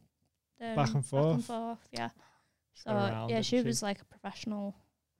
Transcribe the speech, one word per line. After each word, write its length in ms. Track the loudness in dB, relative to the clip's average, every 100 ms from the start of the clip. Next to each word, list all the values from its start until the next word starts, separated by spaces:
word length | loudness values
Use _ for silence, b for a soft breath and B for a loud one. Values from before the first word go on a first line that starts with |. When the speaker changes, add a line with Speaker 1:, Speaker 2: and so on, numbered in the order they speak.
| _ _ _ _ _ -12
Speaker 1:
Um, 160 | -4 0
Speaker 2:
Back 100 | 2
and 80 |
Speaker 1:
back 0 |
and 120 | 2 0
Speaker 2:
forth. 380 | 2 4 2 0
Speaker 1:
forth, 420 | -4 -4 -8 -10
yeah. 160 | -6 -6 b b b b b _
Speaker 2:
She's 120 | -10
been 100 | -2
Speaker 1:
So, 20 | 2
Speaker 2:
around, 320 | 2 0 0
Speaker 1:
yeah, 80 | 0
Speaker 2:
hasn't 100 | 2
Speaker 1:
she 120 | 2
Speaker 2:
she? 40 |
Speaker 1:
was, 200 | 2 0
like, 180 | -2 -4
a 40 | -10
professional, 680 | -14 -12 -8 -6 -4 -6 -10 _ _ _